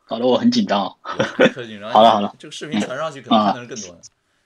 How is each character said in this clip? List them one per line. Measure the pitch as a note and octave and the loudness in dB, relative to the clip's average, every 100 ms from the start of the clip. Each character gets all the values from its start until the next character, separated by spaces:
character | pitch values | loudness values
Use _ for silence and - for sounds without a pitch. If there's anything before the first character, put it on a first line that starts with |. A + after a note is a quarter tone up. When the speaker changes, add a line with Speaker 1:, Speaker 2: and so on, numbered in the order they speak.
| - | -12
Speaker 1:
搞 | A2+ | -4
得 | B2+ | 0
我 | A2+ | 2
很 | A#2 | 2
紧 | A#2+ G2 | 2 0
张 | G2+ - | 0 -2
啊。 | - - - - - | -8 -8 -6 -4 0
Speaker 2:
有， | - | 0
特 | - A2+ | 0 -12
紧 | G#2+ | -12
张。 | G#2+ | 0
Speaker 1:
<laughs> | |
好 | G#2+ | 6
了， | A2+ | 6
好 | G#2+ | 6
了。 | G2+ - | 0 -6
Speaker 2:
这 | D#3 | -18
个 | |
视 | - D3+ | -14 -8
频 | G#2+ | -6
传 | G2+ C3 | -6 -6
上 | D#3+ | -10
去 | C#3 | -10
可 | - | 0
能 | A2+ G#2 | 2 2
看 | A#2+ | 0
的 | |
人 | A#2+ | -6
更 | A#2 | -14
多 | F2+ | -16
呢。 | E2+ | -18
Speaker 1:
嗯。 | - _ _ _ | -20 _ _ _